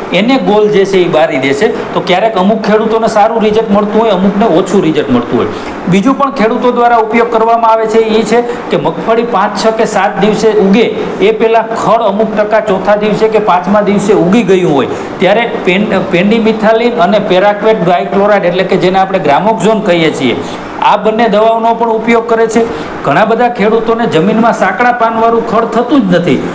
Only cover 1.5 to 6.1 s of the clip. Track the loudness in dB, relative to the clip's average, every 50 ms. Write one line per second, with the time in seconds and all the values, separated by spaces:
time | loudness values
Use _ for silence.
1.5 | 0 0 0 0 -2 -2 -6 -6 -6 -4 -2 -2 0 0 0 0 0 0 0 0
2.5 | 0 0 0 0 0 0 0 0 0 0 0 0 2 2 2 2 2 0 0 0
3.5 | 0 0 0 0 0 0 0 0 0 0 0 0 0 0 0 0 0 0 0 2
4.5 | 2 0 0 0 0 0 2 0 0 0 0 0 0 -2 -2 -2 -2 -2 -2 -2
5.5 | -6 -8 -10 -12 -12 -8 -4 -2 0 0 2 0